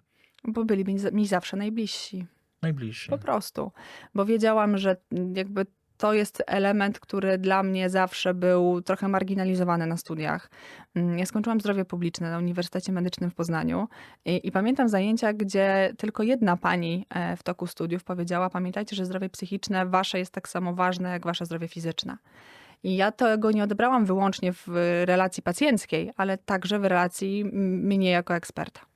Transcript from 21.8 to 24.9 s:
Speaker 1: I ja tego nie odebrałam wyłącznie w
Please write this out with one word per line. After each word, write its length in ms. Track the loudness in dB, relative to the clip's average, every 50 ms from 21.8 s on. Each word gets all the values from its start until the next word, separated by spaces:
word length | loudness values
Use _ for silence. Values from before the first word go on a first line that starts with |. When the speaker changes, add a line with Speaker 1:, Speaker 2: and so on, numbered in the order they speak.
| -6 -4 -4 -6 -8 -8 -12 -14 _ _ _ -20 -20 -20 -20 -20 -20 -20 -20 _ -2
Speaker 1:
I 140 | 0 2
ja 160 | 4 2 2 2
tego 380 | 4 4 4 4 4 4 4
nie 140 | 4 4 2
odebrałam 400 | 2 2 2 2 4 4 4 4
wyłącznie 460 | 4 4 2 2 2 0 0 -2 -2 -2
w 140 | -4 -8 -4 0 0 2 2